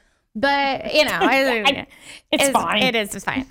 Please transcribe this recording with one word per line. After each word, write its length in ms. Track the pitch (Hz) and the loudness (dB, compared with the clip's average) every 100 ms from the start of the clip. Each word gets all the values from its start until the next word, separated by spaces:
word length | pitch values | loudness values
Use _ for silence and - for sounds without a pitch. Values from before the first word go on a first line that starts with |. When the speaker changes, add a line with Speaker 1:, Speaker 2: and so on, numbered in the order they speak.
| _ _ _ 214 | _ _ _ -2
Speaker 1:
but, 580 | 277 277 277 - - - | 0 2 0 -2 -2 0
you 100 | 277 | 0
know, 60 | |
Speaker 2:
<laughs> 100 | 175 | 2
Speaker 1:
I, 420 | - 269 269 233 | 2 2 2 2
Speaker 2:
I, 240 | 240 285 - - - - - | 0 -2 -8 -18 -20 -14 -4
it's 180 | 302 277 | 0 2
fine. 320 | 240 170 202 | 2 0 0
Speaker 1:
It 120 | 254 233 | 2 0
is, 180 | 202 | -4
it's 100 | 202 190 | -6 -6
fine. 200 | 208 262 | -6 -8